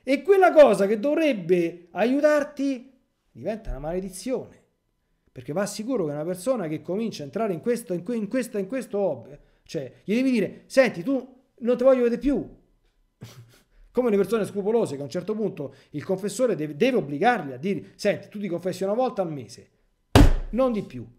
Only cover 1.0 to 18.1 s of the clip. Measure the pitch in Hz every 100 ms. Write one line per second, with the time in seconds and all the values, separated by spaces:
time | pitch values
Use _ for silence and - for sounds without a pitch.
1 | 269 311 311 220 165 180 170 170 - 180
2 | 220 277 302 302 285 - 277 254 - _
3 | _ _ _ - 147 220 - 135 151 180
4 | 190 - 247 240 131 - _ _ _ _
5 | _ _ _ - 120 151 202 202 220 247
6 | 156 143 160 180 254 254 160 156 151 190
7 | 226 - 143 202 220 165 233 240 233 180
8 | 180 233 202 262 240 208 190 262 190 220
9 | 190 127 117 143 _ _ _ 160 127 -
10 | - 226 262 240 160 - _ 262 240 165
11 | 175 269 - - _ _ 233 240 254 262
12 | 240 233 247 247 131 - _ _ _ _
13 | _ _ - - - _ _ _ - -
14 | 247 196 185 226 185 202 196 233 165 135
15 | 139 180 175 214 202 - 139 - _ -
16 | 131 185 202 196 247 160 151 147 240 254
17 | 143 143 214 233 143 123 175 196 - -
18 | 208